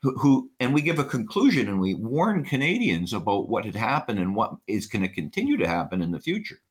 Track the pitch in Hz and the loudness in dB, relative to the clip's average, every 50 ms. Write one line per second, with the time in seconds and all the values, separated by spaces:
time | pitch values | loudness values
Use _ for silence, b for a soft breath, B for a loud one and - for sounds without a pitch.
0 | - 139 131 110 110 143 135 127 127 - _ _ 127 123 139 151 143 160 165 147 | 2 0 0 4 4 6 6 6 4 -2 _ _ 0 2 2 2 2 2 0 0
1 | 139 - - 123 110 107 - 202 240 285 202 143 113 101 98 95 92 95 95 - | -2 -2 -2 -4 -4 -2 0 4 4 4 4 4 2 0 0 0 0 0 0 -2
2 | 107 113 127 151 175 220 214 185 143 - - 131 139 156 185 247 240 170 92 82 | -4 -2 0 0 2 2 2 0 -2 0 0 0 2 2 0 0 0 0 0 0
3 | 87 90 113 101 82 104 101 101 92 - 110 - - 104 90 104 110 117 135 151 | -2 -2 -4 -4 0 0 0 0 0 0 -2 -2 -2 -4 -4 -2 -2 0 0 -2
4 | 151 - 113 101 90 92 98 104 113 - - - _ - 101 107 101 - - 110 | -2 -2 -2 -2 0 -2 0 0 -2 -2 -4 -12 _ -4 -4 -4 -4 -4 -2 -2
5 | 95 92 - - 78 76 - - 220 285 294 233 - 85 85 87 85 - - 92 | -2 -2 -2 -6 -8 -6 -4 -4 0 0 0 2 2 0 0 0 -2 -2 -2 -2
6 | 87 85 87 78 - - 175 220 214 - - - _ _ | -2 -2 -4 -4 -4 -4 -4 -4 -6 -10 -16 -18 _ _